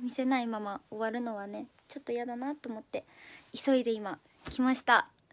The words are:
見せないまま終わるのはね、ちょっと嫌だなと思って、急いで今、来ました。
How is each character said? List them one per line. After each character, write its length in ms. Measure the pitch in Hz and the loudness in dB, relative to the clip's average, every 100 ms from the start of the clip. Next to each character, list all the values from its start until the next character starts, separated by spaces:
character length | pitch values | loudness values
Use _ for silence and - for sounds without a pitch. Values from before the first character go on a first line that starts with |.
見 60 | 247 | -6
せ 140 | 254 | -2
な 140 | 262 262 | 2 2
い 80 | 233 | 0
ま 140 | 214 | -4
ま 200 | 208 196 - | -4 -8 -10
終 100 | 214 | -4
わ 120 | 220 | -2
る 100 | 240 | -2
の 140 | 233 | -4
は 140 | 208 202 | -6 -8
ね、 180 | 208 262 _ - | -10 -12 _ -18
ち 100 | 285 | -12
ょ 20 | |
っ 40 | |
と 80 | - | -6
嫌 140 | 240 240 | -4 -4
だ 100 | 240 | -4
な 180 | 269 | -6
と 140 | 294 247 | -6 -8
思 100 | 220 | -10
っ 40 | |
て、 180 | - - - - - - - | -8 -10 -10 -20 -20 -20 -16
急 220 | - 277 | -2 4
い 80 | 262 | 4
で 80 | 233 | 4
今、 300 | 220 202 - _ _ - | -2 -4 -10 _ _ -8
来 120 | - | 2
ま 100 | 254 254 | 4 4
し 80 | |
た。 240 | - 226 - _ _ | 6 6 4 _ _